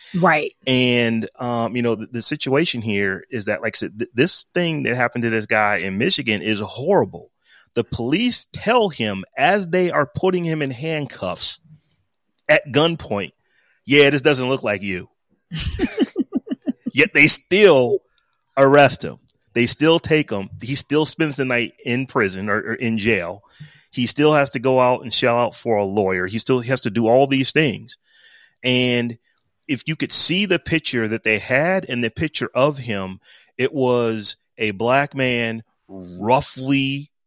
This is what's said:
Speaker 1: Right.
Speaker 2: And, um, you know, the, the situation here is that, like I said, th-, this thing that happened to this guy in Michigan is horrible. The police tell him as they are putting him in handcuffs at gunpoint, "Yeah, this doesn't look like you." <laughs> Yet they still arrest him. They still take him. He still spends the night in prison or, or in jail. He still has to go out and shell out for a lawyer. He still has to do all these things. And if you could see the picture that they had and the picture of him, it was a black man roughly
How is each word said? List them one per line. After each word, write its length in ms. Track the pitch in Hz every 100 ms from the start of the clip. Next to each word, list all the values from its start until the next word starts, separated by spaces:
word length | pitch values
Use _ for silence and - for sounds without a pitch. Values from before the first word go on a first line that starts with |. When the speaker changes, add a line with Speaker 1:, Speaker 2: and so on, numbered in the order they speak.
| - 180
Speaker 1:
Right. 400 | 175 156 151 - 135
Speaker 2:
And, 640 | 127 127 123 117 113 107 -
um, 400 | 123 120 113 120
you 60 |
know, 140 | 120 107
the, 120 | 110
the 140 | 123
situation 600 | - 151 135 135 175 120
here 440 | 110 101 98 95 -
is 160 | 117 101
that, 160 | 104
like 140 | 113 -
I 40 |
said, 200 | 92 104
th-, 120 | 120
this 320 | 117 170 - -
thing 300 | 180 170 151
that 120 | 123 123
happened 280 | 120 123
to 60 | 117
this 160 | 113 107
guy 320 | 110 104 98
in 200 | 95 95
Michigan 440 | 165 151 123 104
is 200 | 104 104
horrible. 720 | 101 - 151 190 123 85 - _ _ - _
The 100 | -
police 640 | 214 - 160 170 247 - -
tell 340 | - 208 247 202
him 360 | 139 110 95 - -
as 300 | 151 202 175
they 240 | 180 180
are 140 | 151 143
putting 380 | - 185 180 170
him 160 | 156
in 100 | 139
handcuffs 880 | 120 160 156 139 - 92 82 - - _ - _ _ _ _ _ _ -
at 240 | 156 147
gunpoint, 600 | 127 165 165 - 104 90 - _ _ _ _ -
"Yeah, 240 | 143 139
this 120 | 143
doesn't 260 | 143 131 127
look 160 | 135
like 180 | 113 101
you." 280 | 98 90 101 _ _ _ _
<laughs> 1400 | 165 - - 339 - - 392 - 330 - - 302 - -
Yet 200 | 127 151
they 140 | 147 151
still 720 | - - 190 202 139 123 101 - _ _ _ _ -
arrest 480 | 139 143 139 -
him. 140 | 78 60 _ _ _
They 120 | 117 120
still 340 | - 156 165
take 300 | - 156 143
him. 200 | 101 95 -
He 140 | 117 139
still 300 | - 147 151
spends 300 | - 156 135
the 100 | 131
night 280 | 120 110 -
in 220 | - 123 131
prison 420 | 135 98 95 104
or, 80 | 104
or 160 | -
in 240 | - 117 113
jail. 460 | 107 101 85 101 _ - - - _
He 140 | 127 117
still 280 | - 151
has 180 | 151 139
to 80 | 127
go 200 | 131 127
out 220 | 127 127
and 120 | 127
shell 240 | - 127 120
out 180 | 117 -
for 220 | 120 104
a 80 | 98
lawyer. 420 | 104 95 92 92
He 100 | 110
still 220 | - 127
has 200 | 117 131
to 80 | 120
do 180 | 104 113
all 200 | 127 139
these 240 | 135 127
things. 460 | 151 151 98 110 - _ _ - - _ _
And 540 | 127 127 123 123 120 117 _ _ _ _ -
if 160 | 131 -
you 80 | 160
could 160 | 143
see 340 | - - 180 202
the 140 | 175
picture 480 | - 160 - 123 110
that 160 | 113
they 160 | 113 107
had 460 | - 131 170 190 -
and 140 | 123
the 60 | 117
picture 400 | - 156 - 117
of 240 | 123 143 139
him, 420 | 120 101 95 95 _ - _ -
it 160 | 127
was 640 | 143 127 123 117 110 101 - _ -
a 140 | 107
black 440 | 98 117 135 143 139
man 480 | 127 120 117 113 - _ -
roughly 1200 | 95 87 90 107 156 - - 131 139 135 139 147 _